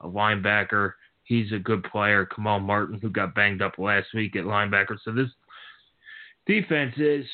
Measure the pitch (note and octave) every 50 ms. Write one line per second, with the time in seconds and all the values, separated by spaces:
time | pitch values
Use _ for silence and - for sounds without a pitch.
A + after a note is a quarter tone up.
0 | - E2+ F2+ G2+ G#2 G#2+ G#2+ G2+ F#2 G2+ G#2 G#2 G2 - G#2+ G#2 G2+ F#2+ - -
1 | _ _ _ _ _ - A#2 A#2 A2 G#2 A2 G2+ F2+ A2+ A2 G2 F2+ - - G#2+
2 | G#2 G#2 G#2 G2+ F#2+ - - - G#2+ G#2 G#2 G2 F#2+ G2 G#2 G#2 G2+ E2 A2 G#2
3 | A2 A2 F#2 G#2 G2 F#2 - G#2 G#2 G2+ G2 F#2 G2+ F#2+ - - F#2 G#2 G2+ G2
4 | G2 - - A2+ G#2+ G2+ - G2+ E2 G2+ G#2+ G#2 G#2 G2+ G2+ G2 G2 G2 A2 G2+
5 | - A2+ A2+ B2 C3+ B2 - _ _ _ - - - - - _ _ _ _ _
6 | _ - - - - - - _ _ - G#3 G#3+ F#3+ - D#3+ D3+ C#3+ B2+ A#2 C#3
7 | D3+ D3 D3 C#3+ C3 -